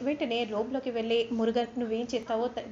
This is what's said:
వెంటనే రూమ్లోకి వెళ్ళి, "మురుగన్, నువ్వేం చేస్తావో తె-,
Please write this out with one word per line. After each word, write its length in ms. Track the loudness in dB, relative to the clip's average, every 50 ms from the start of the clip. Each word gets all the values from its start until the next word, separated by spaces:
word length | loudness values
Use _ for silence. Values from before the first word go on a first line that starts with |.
వెంటనే 360 | 0 0 0 0 0 0 0 0 0
రూమ్లోకి 480 | 0 0 -2 0 0 -2 -2 -2 -2
వెళ్ళి, 260 | -2 0 0 2 2 2 2 2
"మురుగన్, 420 | 2 2 2 4 4 2 2 0 -2 -4
నువ్వేం 280 | -2 0 0 0 -2
చేస్తావో 400 | 0 -2 -2 -2 0 0 0 0 0
తె-, 180 | -2 -4 -8 -4